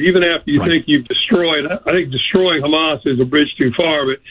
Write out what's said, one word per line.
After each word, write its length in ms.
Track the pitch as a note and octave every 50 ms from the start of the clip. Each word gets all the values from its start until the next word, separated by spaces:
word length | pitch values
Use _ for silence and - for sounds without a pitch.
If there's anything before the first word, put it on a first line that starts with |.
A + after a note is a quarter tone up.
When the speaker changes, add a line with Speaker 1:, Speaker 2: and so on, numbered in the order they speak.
Speaker 1:
even 220 | D3+ F#3 F3+ F#3 F3
after 260 | E3+ E3 D3+ - D3+
you 100 | D3 D3
Speaker 2:
Right. 80 | F3 E3
Speaker 1:
think 180 | E3 D#3+ -
you've 180 | D#3 D3 C3+ A#2+
destroyed. 640 | - - - - - A3 F3 F3 E3 D#3 D3 C#3+
I, 80 | D#3 F#3 - -
I 60 | - E3+
think 180 | F#3 D#3+ C3+
destroying 520 | C3 B2+ - - - F#3+ F#3 F3+ E3 D3+ C3+
Hamas 420 | D3 D#3 D#3+ D#3+ D#3+ D3 - -
is 140 | C#3 C3 A#2+
a 60 | C3
bridge 280 | B2+ D3 D3+ D3 C#3+ -
too 160 | - D3+ B2+ A#2
far, 280 | - E3+ E3 D#3 D3 C#3
but 120 | C3 C3 - _ -